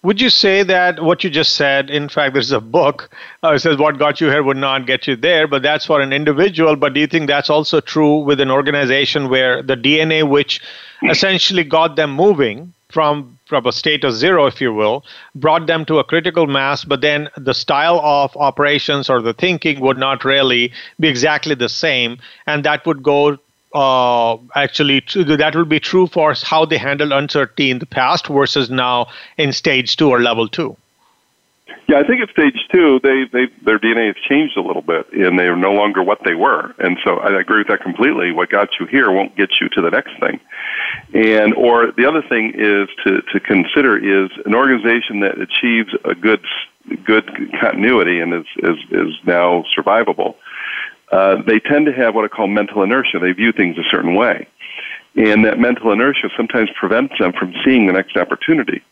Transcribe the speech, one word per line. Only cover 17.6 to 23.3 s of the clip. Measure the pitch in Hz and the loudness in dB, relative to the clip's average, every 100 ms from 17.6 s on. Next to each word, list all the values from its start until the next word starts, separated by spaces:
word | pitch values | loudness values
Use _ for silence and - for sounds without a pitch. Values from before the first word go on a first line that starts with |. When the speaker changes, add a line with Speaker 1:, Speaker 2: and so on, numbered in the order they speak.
| - 143 160 175 | -2 0 2 2
Speaker 1:
of | 147 143 139 - | 2 0 0 0
operations | 143 - 143 147 - 143 135 | -2 0 0 0 -2 -4 0
or | 127 | 0
the | 117 | 0
thinking | 113 180 170 160 139 | -2 -2 -2 -2 0
would | 135 127 | 0 0
not | 135 135 | -2 -2
really | 139 139 135 120 123 - - - | 0 0 2 0 -2 -6 -20 -2
be | 156 | -2
exactly | 123 151 147 156 139 | 2 0 0 -2 -4
the | 120 | -4
same, | - 160 131 120 120 - - - | -2 -2 0 -2 -6 -18 -14 -6
and | 151 | -2
that | 147 151 165 | 0 -2 -2
would | 143 | -2
go, | 139 143 147 | 2 2 2